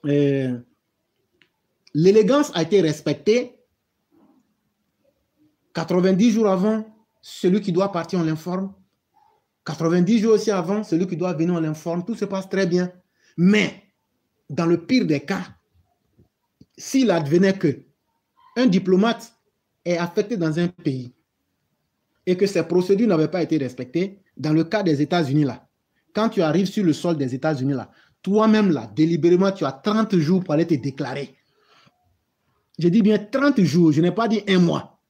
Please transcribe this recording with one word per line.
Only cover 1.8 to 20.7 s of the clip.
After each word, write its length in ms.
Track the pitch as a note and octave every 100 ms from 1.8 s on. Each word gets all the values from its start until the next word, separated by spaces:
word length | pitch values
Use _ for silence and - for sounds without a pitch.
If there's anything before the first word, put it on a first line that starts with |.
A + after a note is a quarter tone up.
| _
l'élégance 600 | D3 F3+ G#3+ G3+ C#4 D4
a 80 | F3+
été 180 | D#3+ G3+
respectée, 760 | D#3+ D3+ - D3 - A#3 - _ _ _ _ _ _ _ _ _ _ _ _ _ _ _ _ _ _ _ _ _ _
quatre-vingt-dix 580 | - D#3+ F3+ F#3 F#3+ A#3+
jours 180 | A3 G#3+
avant, 360 | F#3+ G#3 A3 A3 _ _ _
celui 400 | - - F#3 G3+
qui 120 | G3+
doit 180 | E3+ G3
partir, 300 | F3 E3 F#3
on 20 |
l'informe. 500 | D#3+ D#3 F3 F#3 G3 - _ _ _ _ _ _ _ _ -
Quatre-vingt-dix 540 | D#3 E3 F3+ F3 A#3
jours 140 | A3
aussi 180 | G#3+ G#3+
avant, 320 | G3 E3 G#3
celui 240 | G#3+ E3 F#3
qui 80 | E3+
doit 160 | F3+
venir, 220 | D#3 E3
on 40 | F3
l'informe. 460 | D#3+ D3+ F3 F3
Tout 100 | F3
se 120 | A3 G3+
passe 220 | G3 F#3+
très 180 | F#3+ F#3+
bien. 260 | F3+ F3+ - _ _ _ -
Mais, 460 | F3 G#3+ F#3 - _ _ _ _ _ _ _
dans 180 | C#3 E3+
le 200 | E3+ E3
pire 200 | B3+ F3+
des 140 | D3
cas, 220 | - F#3+ F#3 - _ _ _ _ _ _ _ _ _ _ _ -
s'il 340 | - C4+ B3
advenait 460 | E3+ C#3+ E3+ G3 G3
que 260 | D#3+ B2+ _ _ _ _ _ _ _ -
un 100 | B3+
diplomate 680 | F#3 F#3 F#3 A3+ A3+ - _ _ _ _ _
est 120 | F3 E3+
affecté 400 | F3 G#3+ G#3 A#3
dans 220 | D#3+ D#3
un 100 |
pays 440 | F3